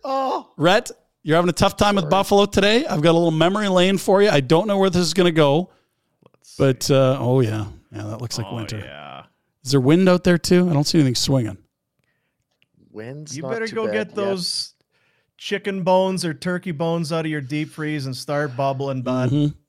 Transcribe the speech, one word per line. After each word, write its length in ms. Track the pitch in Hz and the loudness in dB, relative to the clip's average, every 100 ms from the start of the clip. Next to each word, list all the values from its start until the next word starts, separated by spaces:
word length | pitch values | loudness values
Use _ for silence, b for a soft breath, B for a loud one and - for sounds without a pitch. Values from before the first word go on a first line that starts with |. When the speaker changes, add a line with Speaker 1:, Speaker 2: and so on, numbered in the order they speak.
Speaker 1:
Oh. 460 | 269 269 262 339 - - | -6 -4 -4 -6 -8 -2
Speaker 2:
Rhett, 320 | 156 202 247 - _ _ | 2 2 0 -16 _ _
you're 120 | - 160 | 0 2
having 140 | 175 | 2
a 40 | |
tough 240 | 165 196 - | 2 0 2
time 180 | 208 202 | 2 2
with 80 | |
Speaker 1:
Sorry. 60 | 156 | 0
Speaker 2:
Buffalo 360 | 190 196 202 202 | 0 2 2 2
today. 400 | 202 196 226 311 | 2 2 2 0
I've 160 | 175 | 0
got 100 | 156 | 2
a 20 | |
little 180 | 165 170 | 4 2
memory 360 | 156 165 202 208 | 2 2 0 0
lane 300 | 185 180 196 | 2 2 0
for 240 | - 196 | 2 4
you. 80 | 202 | 4
I 100 | 147 | 2
don't 280 | 127 160 214 | 2 2 2
know 100 | 202 | 0
where 120 | 190 | 2
this 120 | 180 170 | 2 0
is 80 | |
gonna 180 | 160 180 | 2 2
go. 380 | 160 147 147 180 _ _ _ _ _ _ | 4 4 2 -2 _ _ _ _ _ _
Speaker 3:
Let's 160 | _ _ | _ _
see. 120 | - | 0
Speaker 2:
But, 260 | 139 127 - | 0 2 2
uh, 260 | 139 131 135 | 2 4 2
oh, 220 | 120 131 | 0 2
yeah. 240 | 117 107 104 - _ | 2 -2 -8 -14 _
Yeah, 100 | - | -14
that 180 | 104 110 | -12 -10
looks 160 | 120 - | -10 -8
like 100 | 98 | -8
Speaker 3:
Oh, 60 | 117 | -10
Speaker 2:
winter. 220 | 110 107 | -10 -10
Speaker 3:
yeah. 440 | 67 71 73 67 - _ _ _ | -12 -16 -18 -18 -20 _ _ _
Speaker 2:
Is 80 | 131 | 0
there 100 | 139 | 2
wind 260 | 127 165 190 | 4 4 4
out 140 | 180 | 4
there, 140 | 185 175 | 2 0
too? 320 | - 180 180 | 2 2 4
I 40 | |
don't 120 | 147 147 | 0 2
see 120 | 170 | 2
anything 180 | 135 120 | 2 0
swinging. 420 | - 135 110 95 _ _ _ _ _ _ _ _ _ _ _ _ _ | 0 0 -2 -8 _ _ _ _ _ _ _ _ _ _ _ _ _
Speaker 1:
Wind's 440 | - 113 139 151 135 | -16 -14 -14 -14 -10
Speaker 3:
You 80 | |
Speaker 1:
not 80 | - | -6
Speaker 3:
better 160 | 226 226 | -6 -4
Speaker 1:
too 80 | 226 | -4
Speaker 3:
go 100 | 220 | -4
Speaker 1:
bad 80 | |
Speaker 3:
get 140 | 214 208 | -4 -4
Speaker 1:
yet. 80 | - | -4
Speaker 3:
those 580 | 196 190 175 - - _ _ _ _ _ _ _ | -4 -2 -4 -6 -8 _ _ _ _ _ _ _
chicken 460 | - 196 202 190 | -8 -6 -4 -4
bones 400 | 180 185 190 190 180 | 2 2 2 -2 -4
or 80 | |
turkey 380 | 143 180 180 180 | -6 -6 -6 -6
bones 400 | 147 165 170 156 | -4 -2 -2 -2
out 140 | 165 160 | -4 -4
of 60 | |
your 100 | 151 | -6
deep 280 | 131 151 156 | -6 -6 -6
freeze 360 | 156 151 151 135 | -8 -6 -6 -6
and 100 | 127 | -10
start 400 | - 147 147 123 | -6 -4 -4 -2
bubbling, 460 | 139 135 139 131 | -2 -2 -4 -4
bud. 280 | 123 127 127 | -4 -2 0
Speaker 2:
Mm-hmm. 240 | 143 147 - | 2 0 -2